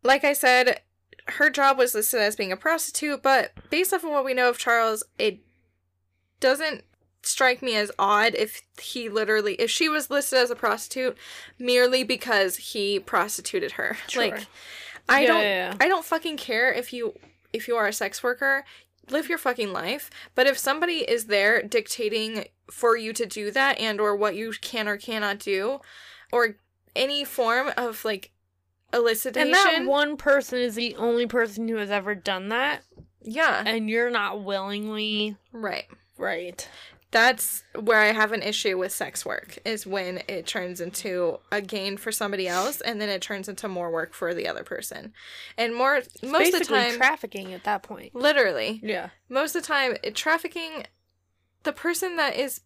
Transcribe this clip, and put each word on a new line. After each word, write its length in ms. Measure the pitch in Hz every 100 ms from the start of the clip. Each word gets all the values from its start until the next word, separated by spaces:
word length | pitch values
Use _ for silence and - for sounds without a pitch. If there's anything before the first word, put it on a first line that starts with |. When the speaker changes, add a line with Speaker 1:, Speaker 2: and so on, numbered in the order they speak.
Speaker 1:
like 220 | 247 269
I 100 | 190
said, 480 | 190 254 254 247 - _ _ _ - -
her 200 | - 294
job 300 | 285 277 262
was 160 | 247
listed 260 | 214 214 240
as 160 | 208 208
being 160 | 190
a 40 | 185
prostitute, 680 | - 330 - - 294 277
but 300 | 269 269 - - -
based 240 | 302 370
off 100 | 370
of 60 | 320
what 140 | 294 269
we 80 |
know 160 | 254 247
of 80 | 247
Charles, 440 | 247 233 226 220 - -
it 200 | 208 190 _ _ _ _ _ _ _ _ _ _
doesn't 440 | 254 277 311 285 _ _ _ _
strike 400 | - - 262 247
me 120 | 254 220
as 140 | 208 -
odd 360 | 202 208 226
if 260 | - 220 - _ -
he 280 | - 247 226
literally, 460 | 208 214 214 208
if 160 | 190 226
she 180 | - 320
was 220 | 302 269
listed 280 | 285 277 262
as 120 | 247
a 40 |
prostitute 640 | 233 226 214 - 262 254 - - - - _
merely 460 | 247 247 247 262
because 520 | 226 254 247 214 190 -
he 440 | - 220 202 202
prostituted 720 | - 208 202 - - 190 -
her. 240 | - - 214 -
Speaker 2:
Sure. 140 | 254
Speaker 1:
Like, 220 | 226 208 208 - - - - - -
I 140 | 262
Speaker 2:
Yeah, 40 | 247
Speaker 1:
don't, 140 | 220
Speaker 2:
yeah, 280 | 208 190 180
yeah. 60 | 180
Speaker 1:
I 80 | 311
don't 160 | 370
fucking 320 | - 320 330 302
care 340 | - 220 254
if 200 | 233 247
you, 260 | 247 226 - - _ _
if 120 | 226 233
you 100 | 233
are 100 | 208
a 40 |
sex 300 | 214 202 -
worker. 420 | 240 247 269 269 277 - _ _ -
Live 200 | 285 311
your 100 | 330
fucking 340 | - 247 208
life. 380 | 180 165 277 - - -
But 120 | - 262
if 100 | 262
somebody 400 | 370 302 349 330 -
is 180 | 233 220
there 360 | 202 202 233
dictating 840 | 208 240 220 - 214 220 220 220 - _ -
for 260 | - 233 233
you 160 | 220
to 120 | 220
do 280 | 214 220 208
that 260 | 240 269 -
and 220 | 220 208
or 160 | 214 202
what 180 | 208
you 180 | 190 226 214
can 280 | - 233 214
or 80 | 208
cannot 420 | - 220 208 202
do, 420 | - 190 208 277 - - - - _
or 240 | 240 226 208 _ _ _ -
any 280 | 262 285
form 460 | 277 - 226 240 277 -
of, 280 | 247 214
like, 280 | 220 196 - _ _ _ _ _ _
elicitation. 540 | 240 233 226 262 247 302
Speaker 2:
And 60 |
that 300 | 359 392 320 262
one 280 | 277 294 294
person 420 | 294 277 - 247
is 160 | 247
the 220 | 220 240 -
only 300 | 233 233 240
person 400 | 240 226 208 226
who 80 | 226
has 140 | 202
ever 240 | 208 190 202
done 320 | 202 185 196
that. 340 | 233 277 294 _ - - _
Speaker 1:
Yeah. 400 | 220 247 320 -
Speaker 2:
And 240 | 208 226 214
you're 220 | 226 240
not 320 | 240 202 202
willingly. 960 | 196 196 196 208 214 214 214 214 214 202 _
Speaker 1:
Right. 340 | 233 208 - - - _ -
Speaker 2:
Right. 500 | 190 170 175 175 - - - _ _
Speaker 1:
That's 500 | 226 240 254 - - _ -
where 220 | 214 220
I 60 | 214
have 200 | 220 214
an 100 | 220
issue 340 | 202 208 214 185
with 160 | 185
sex 320 | - 185 -
work, 340 | - - - -
is 220 | 226 214 196
when 360 | 196 180 180 -
it 180 | 185 165
turns 340 | 214 180 175
into 580 | 175 - 208 180 175 - _
a 80 | 190
gain 340 | 202 208 196 202
for 140 | -
somebody 380 | 208 208 196 185
else, 320 | 180 214 285
and 200 | 233 214
then 80 | 208
it 140 | 190
turns 260 | - 202 196
into 200 | 190 208
more 220 | 185 175
work 200 | 165 165
for 220 | - 170
the 140 | 170 -
other 160 | -
person. 480 | - - - - 214 - - - - -
And 180 | 233
more, 220 | 233 262 285
Speaker 2:
It's 260 | - -
Speaker 1:
most 100 | 254 320 359
of 40 |
the 60 | 359
Speaker 2:
basically 200 | 349 269
Speaker 1:
time 160 | 240 240
Speaker 2:
trafficking 560 | 262 302 214 202 190
at 80 | 180
that 200 | - 202
point. 300 | - 214 -
Speaker 1:
Literally. 640 | 240 285 294 214 139 110 220
Speaker 2:
Yeah. 280 | 208 180 175 _ _
Speaker 1:
Most 260 | 254 302
of 80 | 339
the 60 | -
time, 280 | 285 262 -
it, 120 | - 214
trafficking, 680 | 311 320 330 349 330 311 - _ _ _ _ _ _ _
the 100 | 302
person 440 | 285 339 339 370 339
that 200 | 277 -
is 240 | 269 -